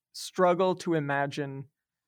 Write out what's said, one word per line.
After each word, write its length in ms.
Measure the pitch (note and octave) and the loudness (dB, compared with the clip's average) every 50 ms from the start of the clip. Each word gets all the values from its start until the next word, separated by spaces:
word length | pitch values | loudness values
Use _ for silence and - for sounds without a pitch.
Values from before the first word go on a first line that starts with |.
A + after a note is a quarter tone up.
| _ _ - | _ _ -16
struggle 640 | - - - - F#3 F3+ F3+ F3 F3 F#3+ F#3 F3 | -14 -14 -8 0 4 4 4 4 4 2 0 0
to 180 | - - F3 E3 | -2 -2 0 0
imagine 720 | D#3 C#3+ C#3+ C#3 C#3+ C#3 C#3+ C#3 D3+ C#3+ C#3 C3+ C#3 C3+ _ _ _ _ _ _ _ _ | 0 0 0 -2 -2 -2 -2 -4 -6 -8 -8 -8 -12 -14 _ _ _ _ _ _ _ _